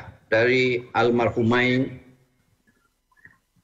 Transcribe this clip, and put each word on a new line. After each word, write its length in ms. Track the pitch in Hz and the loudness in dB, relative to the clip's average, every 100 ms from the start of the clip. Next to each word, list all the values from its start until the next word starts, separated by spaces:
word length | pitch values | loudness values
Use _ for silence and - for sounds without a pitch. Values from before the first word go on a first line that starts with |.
| - - _ | -12 -20 _
dari 560 | 110 120 127 127 123 - - | 0 2 2 0 -2 -4 -2
almarhumain, 1040 | 120 120 113 120 113 123 127 127 135 - - _ _ _ _ _ _ _ _ _ _ _ - _ _ _ | 0 2 0 0 0 2 2 0 -2 -8 -20 _ _ _ _ _ _ _ _ _ _ _ -20 _ _ _